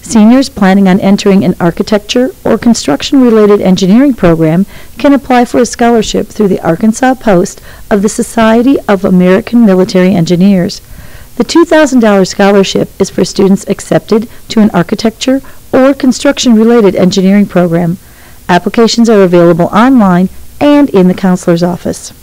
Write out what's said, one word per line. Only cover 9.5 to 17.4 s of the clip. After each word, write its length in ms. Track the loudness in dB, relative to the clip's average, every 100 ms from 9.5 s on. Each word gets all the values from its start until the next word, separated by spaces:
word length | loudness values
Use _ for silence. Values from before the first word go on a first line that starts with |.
| 2 2
Military 500 | 2 0 0 0 0
Engineers. 640 | -2 2 2 2 -2 -8 -18 -20 -20 -20 -20 -8
The 80 |
two 220 | -2 0 2
thousand 340 | 2 2 2
dollar 240 | 2 2
scholarship 680 | 0 0 2 2 0 -2 -6 -6
is 80 | -6
for 160 | -2 -4
students 420 | 0 0 0 -2
accepted 600 | -8 -4 -4 0 -4 -4 -14 -6
to 140 | 0
an 80 | 0
architecture 720 | 0 -4 -4 -6 -4 -4 -4 -6 -20 -4
or 200 | 0 0
construction-related 1000 | 2 -2 0 -2 -2 0 2 2 2 2 0
engineering 500 | -2 0 0 2